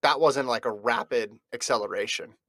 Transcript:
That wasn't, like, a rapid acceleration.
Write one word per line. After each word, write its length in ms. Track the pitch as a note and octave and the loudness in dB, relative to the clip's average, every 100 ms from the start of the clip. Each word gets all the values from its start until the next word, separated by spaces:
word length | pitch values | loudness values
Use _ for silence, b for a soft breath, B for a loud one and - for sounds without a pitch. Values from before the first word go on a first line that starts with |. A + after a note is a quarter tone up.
That 160 | C#3+ C#3+ | 2 4
wasn't, 300 | D#3 C3+ C3 | 4 4 0
like, 160 | A#2 | -2
a 80 | B2+ | -2
rapid 600 | G#2 G#2+ A#2+ - B2 G#2+ G#2+ _ | -2 0 0 0 -2 -2 -10 _
acceleration. 800 | A#2+ - A#2+ G#2 G2+ G#2+ - - _ | -10 -2 0 0 -4 -4 -6 -10 _